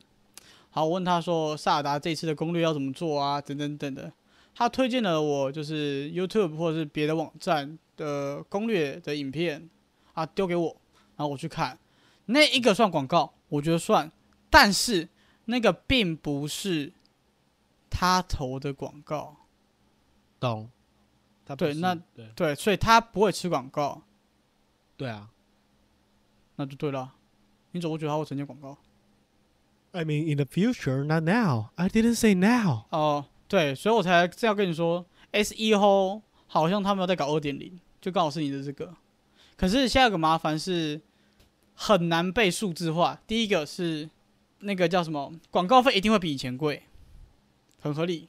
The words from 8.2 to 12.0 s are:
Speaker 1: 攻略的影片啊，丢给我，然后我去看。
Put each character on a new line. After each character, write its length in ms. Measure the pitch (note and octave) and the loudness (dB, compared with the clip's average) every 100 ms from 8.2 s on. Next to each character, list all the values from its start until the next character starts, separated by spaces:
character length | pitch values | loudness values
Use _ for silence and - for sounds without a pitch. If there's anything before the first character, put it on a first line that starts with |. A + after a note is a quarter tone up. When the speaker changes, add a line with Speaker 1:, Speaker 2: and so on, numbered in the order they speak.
| C#3 D3 | -6 -8
Speaker 1:
攻 220 | D#3 G3+ A3+ | -8 -6 -2
略 320 | G#3 D3 E3 | 0 0 -4
的 160 | E3+ | -8
影 160 | D3 C#3 | -6 -6
片 400 | C#3 E3+ D3 D#3+ _ _ _ _ | -4 -4 -4 -10 _ _ _ _
啊， 120 | - D#3+ | -8 -6
丢 180 | - | -2
给 120 | F#3+ F3 | -2 0
我， 200 | E3 - _ _ _ - | -2 -6 _ _ _ -6
然 20 | |
后 100 | D3 | -6
我 80 | C#3 | -6
去 100 | E3 | -8
看。 320 | - C#3 B2+ _ _ | -6 -6 -8 _ _